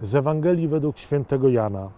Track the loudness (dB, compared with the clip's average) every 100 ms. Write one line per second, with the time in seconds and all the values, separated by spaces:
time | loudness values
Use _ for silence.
0 | 0 0 2 0 0 0 0 -2 -2 -6
1 | -4 -4 -2 2 2 2 0 -4 -10